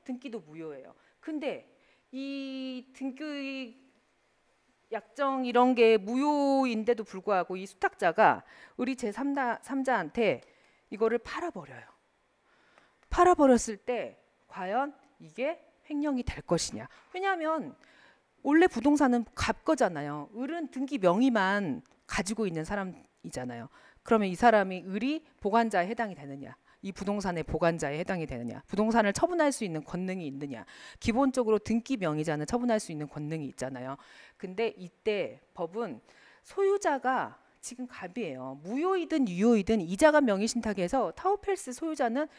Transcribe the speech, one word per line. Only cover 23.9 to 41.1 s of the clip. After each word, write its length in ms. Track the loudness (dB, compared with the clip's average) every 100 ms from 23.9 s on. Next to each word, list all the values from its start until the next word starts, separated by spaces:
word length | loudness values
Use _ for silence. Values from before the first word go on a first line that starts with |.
| _ 0
그러면 220 | 2 2
이 60 |
사람이 500 | 4 6 6 4 -4 -6
을이 380 | -4 -4 -4 _ _
보관자에 460 | 0 2 2 0 0
해당이 280 | -2 -6
되느냐? 420 | -6 -12 -14 -14 -18 _ _
이 100 | -12
부동산의 500 | -8 -4 -2 -2 -4
보관자에 560 | -4 0 2 2 -2 -4
해당이 280 | -4 -4 -4
되느냐? 360 | -6 -8 -10 -8
부동산을 440 | -2 2 4 4
처분할 380 | 4 0 2 2
수 140 | 2
있는 180 | -4 -6
권능이 440 | -6 -6 -4 -6 -6
있느냐? 360 | -8 -10 -10 -14 -20 -20 -8
기본적으로 580 | -2 2 4 2 2 2
등기 380 | 2 -2 0 -2
명의자는 500 | 0 0 -2 -2 -2
처분할 320 | -2 0 -2
수 140 | -2
있는 160 | -8 -8
권능이 360 | -8 -8 -6 -8
있잖아요. 480 | -8 -8 -8 -10 -10 -14 -20 -20 _
근데 360 | -14 -4 -4 -6
이때 640 | -18 _ -4 -2 -4 -8 _
법은 460 | -10 -8 -6 -8 -10 _ -20 -20 _
소유자가 920 | -14 0 2 2 0 0 0 0 -2 -8 _ _
지금 280 | -16 -12 -14
갑이에요. 720 | -12 -12 -8 -8 -8 -10 -12
무효이든 680 | -8 -4 0 0 0 0 0
유효이든 520 | 4 4 4 4 0
이자가 400 | 0 4 6 6
명의신탁에서 920 | 4 2 0 -2 -4 -2 0 0 -2